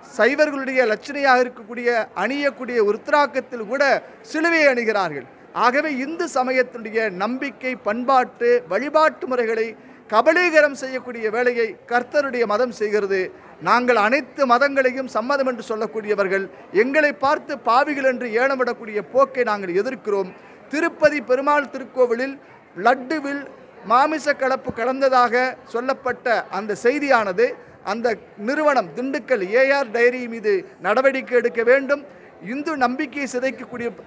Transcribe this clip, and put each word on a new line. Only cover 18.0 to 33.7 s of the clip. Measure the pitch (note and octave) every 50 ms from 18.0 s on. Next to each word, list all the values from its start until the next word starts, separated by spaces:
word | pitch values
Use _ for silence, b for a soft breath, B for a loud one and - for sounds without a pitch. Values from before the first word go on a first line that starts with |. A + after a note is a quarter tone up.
| C4
என்று | C4 B3+ A#3 B3 A#3
ஏலமிடக்கூடிய | G#3 A3+ B3+ C#4 C#4 B3+ B3 A#3+ A#3+ A#3+ A#3 G#3+ G#3+ G#3 G3+ -
போக்கை | - B3+ C4+ C4 C4 C4
நாங்கள் | A#3+ A3 G#3 G3+ G3 F3+ E3+
எதிர்க்கிறோம். | F#3+ G#3+ C4 C4 G#3 - G#3+ G3+ G3 F#3+ F#3 - B B B B B B -
திருப்பதி | - D4+ E4 E4 E4 - D#4 D4 D4 D4
பெருமாள் | A3 A3 B3+ C4 C#4 D4 D4 D4 C#4 A3+
திருக்கோவிலில் | - C4+ C4+ - - C4 B3+ A#3 A3+ A#3 C4 C#4 C#4 C#4 B B B B B B -
லட்டுவில் | E3 F#3+ A#3 C4+ C#4 B3 B3+ D#4+ D#4 C#4 C#4 C#4+ C#4+ C4+ - - - - - - - -
மாமிச | F#3 A3+ B3+ C#4+ D4+ D#4 D4+ - D4 C#4
கலப்பு | - C4 B3+ C4 C4 - B3+
கலந்ததாக | - A#3 A3+ B3+ C4 C4+ C#4 C4+ C4 B3 B3 A#3 A3+ B3 B3+ B3+ B3 - -
சொல்லப்பட்ட | - - A#3 B3 C4 C4+ C4 - B3+ A#3+ B3+ - B3 A3 F#3+ - -
அந்த | - F#3+ G#3 G#3+ G3+ -
செய்தியானது, | - A#3+ C#4 D4 C#4+ C#4 C4 A#3 G#3+ G3 F3+ F#3+ A#3+ C#4 - - B B B B -
அந்த | - G#3 A#3 A3+ B3 G#3+ - - - -
நிறுவனம் | - G#3 A3+ C#4+ D4+ D4+ D4 C#4 B3 G3+ E3 D3+
திண்டுக்கல் | G#3 B3 C4+ C4+ D4 G#3 - B3+ G#3+ F#3 F#3 G#3+
ஏ | B3+ C4 C4+
ஆர் | C#4+ C#4+ C#4 A3
டைரி | G3+ A#3 A#3+ B3 B3+ B3+ B3 A#3
மீது | A3+ A#3 G3 G#3+ G3+ F3+ - B B B
நடவடிக்கை | D3+ F#3+ A3 B3+ C4 C4+ C4 C4+ A3+ - B3
எடுக்க | A#3+ A3+ A#3 - A3+
வேண்டும். | A3+ A#3 B3+ C#4 C4+ B3+ C#4+ C#4+ - B B B B B B B E3
இந்து | F#3 B3 C#4+ C#4+ E4 D#4
நம்பிக்கையை | C#4 B3 A#3+ B3 C#4 D#4 - - C#4+ C#4+ A3+
சிதைக்கக்கூடிய, | - B3 B3+ C4+ C4 - B3 -